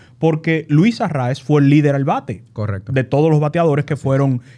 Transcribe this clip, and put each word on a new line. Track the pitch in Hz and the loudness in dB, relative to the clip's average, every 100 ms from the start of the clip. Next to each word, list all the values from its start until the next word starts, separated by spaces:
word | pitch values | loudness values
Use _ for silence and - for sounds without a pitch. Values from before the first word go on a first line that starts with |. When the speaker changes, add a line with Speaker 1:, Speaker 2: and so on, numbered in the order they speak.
| - _ | -20 _
Speaker 1:
Porque | 160 160 165 160 - | -2 0 -2 -4 0
Luis | 147 220 226 | 2 2 0
Arraez | 190 147 123 135 | -4 -4 -4 -4
fue | - 147 | 0 2
el | 139 | 4
líder | 151 147 139 | 4 2 0
al | |
bate | 139 254 - 98 - | -2 -4 -6 -12 -14
Speaker 2:
Correcto. | - 104 98 - | -8 -6 -6 -4
Speaker 1:
de | 131 123 | -4 0
todos | 139 160 | 0 2
los | 151 | 2
bateadores | 151 170 165 143 143 | 0 0 0 0 -2
que | 147 | -4
fueron, | 135 135 139 123 - | -2 0 0 -2 -6